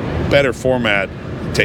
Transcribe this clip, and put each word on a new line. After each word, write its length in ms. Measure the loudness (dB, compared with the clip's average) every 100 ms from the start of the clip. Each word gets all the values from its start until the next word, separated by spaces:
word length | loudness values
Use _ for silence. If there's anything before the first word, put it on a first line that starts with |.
| -4 -2 2
better 240 | 4 2
format 560 | 0 0 2 2 0 0 -6 -10 -8 -4
to 80 | 0